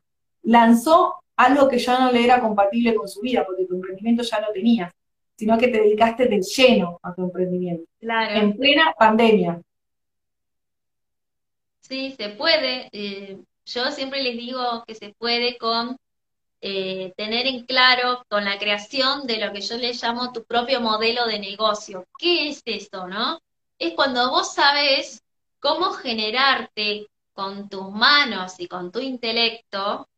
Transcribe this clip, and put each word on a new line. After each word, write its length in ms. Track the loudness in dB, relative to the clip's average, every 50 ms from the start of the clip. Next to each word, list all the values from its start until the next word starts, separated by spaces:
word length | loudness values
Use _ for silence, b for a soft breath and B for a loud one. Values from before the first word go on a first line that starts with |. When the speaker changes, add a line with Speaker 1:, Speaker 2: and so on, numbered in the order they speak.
| _ _ _ _ _ _ _ _ 0
Speaker 1:
lanzó 720 | 4 6 6 8 8 6 6 6 6 6 6 6 4 0 -6 _ _ 2
algo 300 | 4 4 6 6 6 4 4
que 100 | 4 2
ya 200 | 2 2 2 4
no 120 | 4 4
le 120 | 4 4 6
era 160 | 6 4 4
compatible 520 | 4 0 2 2 2 2 2 2 2 2 2
con 140 | 0 -2
su 140 | -6 -10 -8
vida, 240 | -6 -2 -2 -2 -2
porque 200 | -2 -2 -4 -4
tu 100 | -2 -4
emprendimiento 480 | -6 -6 -8 -10 -6 0 0 0 0 0
ya 180 | -2 -4 -4
lo 100 | -4 -4
tenías, 400 | -4 0 2 2 2 2 0 -6 _ _ _ _ _ _ _ _ _
sino 200 | -6 0 2 2
que 120 | 4 4 2
te 100 | 4 4
dedicaste 480 | 4 4 6 6 4 2 4 2 2
de 140 | 2 2 0
lleno 580 | -2 -2 2 6 6 6 6 6 2 -2 -6 -10
a 120 | -12 -12 -6
tu 100 | -6 -6
emprendimiento. 640 | -4 -2 -2 -2 -2 -2 -2 -2 -4 -6 -6 -8 _ _ _
Speaker 2:
Claro. 340 | -6 -4 -2 -2 -2 0 0
Speaker 1:
En 220 | 2 2 2 0
plena 360 | 2 2 2 4 4 4 2 4
pandemia. 640 | 4 4 4 6 6 4 6 4 4 2 0 -4 -6 -10 _ _ _ _ _ _ _ _ _ _ _ _ _ _ _ _ _ _ _ _ _ _ _ _ _ _ _ _ _ _ _ _ _ _ _ _ _ _ _ _ _ _ _
Speaker 2:
Sí, 360 | _ -12 -10 -8 -8 -10 -10
se 120 | -10 -12 -12
puede. 600 | -10 -4 0 0 0 2 0 -2 -6 -6 -10 -14
Eh, 480 | -14 -12 -10 -10 -10 -12 -14 -16 -18 -18 -20 _ _ _ _
yo 260 | -12 -8 -6 -4 -4
siempre 320 | -4 -6 -8 -6 -6 -4 -4
les 140 | -4 -6
digo 460 | -6 -10 -8 -8 -6 -4 -4 -6 -6 -10
que 80 | -14 -18
se 180 | -18 -18 -20 -16
puede 400 | -8 -4 -2 -2 0 -2 -2 -4
con, 400 | -4 -4 -2 -2 -2 -4 -6 -8 -12 _ _ _ _ _ _ _ _ _ _ _ -12
eh, 520 | -10 -6 -4 -4 -4 -4 -6 -6 -8 -10 -10
tener 300 | -10 -8 -4 -4 -2 -2
en 180 | -2 -4 -6 -8
claro, 580 | -4 0 4 4 4 4 4 2 -2 -2 -4 -6 -4
con 160 | -4 -2 -2
la 140 | -2 -4 -4
creación 640 | -2 -2 -2 -4 -4 -8 -4 -2 0 0 0 -2 -4
de 120 | -6 -4 -4
lo 120 | -4 -6
que 100 | -6 -8
yo 160 | -8 -8 -6
le 160 | -6 -6 -6 -6
llamo 380 | -4 -4 -4 -4 -4 -6 -8
tu 120 | -8 -10 -8
propio 360 | -2 -2 -2 0 0 -2 0
modelo 440 | 0 0 0 0 0 0 0 0 -2
de 140 | -2 -2 -6
negocio. 640 | -8 -10 -6 -2 -2 -2 -2 -2 -6 -12 -14 -14 -14 _ _
¿Qué 320 | -4 0 0 0 0 -2 -4
es 120 | -8 -10 -8
eso, 420 | -10 -8 -8 -10 -12 -12 -12 -10
no? 320 | -8 -6 -4 -4 -4 -6 -8 _ _ _ _ _ _ _ -6
Es 140 | -6 -4 0
cuando 340 | 0 0 0 2 0 0 2
vos 240 | 2 0 -2 -2 0
sabés 680 | 2 2 4 4 2 2 2 0 0 -2 -8 -14 -20 _ _ _ _ _ _ _ _
cómo 320 | -2 -2 0 0 0 -2
generarte 1160 | -4 -6 -6 -6 -4 -4 -4 -2 0 2 2 2 2 0 -2 -8 -8 -6 -4 -4 -4 -6 -8 -16 _ _ _ _ -12
con 360 | -10 -8 -8 -8 -10 -12 -12
tus 200 | -10 -12 -10 -8
manos 680 | -2 2 4 4 4 4 2 0 -2 -6 -6 -8 -10 -12
y 80 | -12
con 240 | -10 -10 -10 -10 -8
tu 80 | -6 -6
intelecto 1080 | -6 -6 -8 -6 -4 -2 0 0 0 0 -2 -6 _ -10 -8 -6 -4 -4 -6 -6 -10 _ _